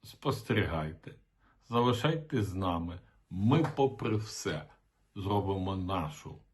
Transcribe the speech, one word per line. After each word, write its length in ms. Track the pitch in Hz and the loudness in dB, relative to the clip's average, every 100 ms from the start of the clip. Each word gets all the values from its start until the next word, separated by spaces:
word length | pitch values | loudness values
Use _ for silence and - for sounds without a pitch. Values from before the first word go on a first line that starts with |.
спостерігайте, 1120 | - - 143 117 - 107 90 82 78 78 - - _ _ _ _ _ | -20 -6 -2 -2 0 0 2 0 -4 -6 -16 -20 _ _ _ _ _
залишайтесь 760 | 117 123 113 151 160 - 120 95 | 2 2 4 2 0 0 0 0
з 80 | |
нами. 460 | 90 95 85 85 87 - _ _ | 0 0 0 -2 -8 -16 _ _
Ми, 360 | 90 104 151 156 - | 0 4 6 4 2
попри 400 | 135 - 117 110 | 2 2 -2 -2
все, 540 | 110 - 98 78 - - _ _ _ - | -2 -6 -4 -4 -8 -20 _ _ _ -8
зробимо 600 | 95 104 98 98 92 95 | 0 0 2 0 0 -2
нашу 600 | 92 95 80 - - 78 _ | -2 -2 -2 -6 -14 -16 _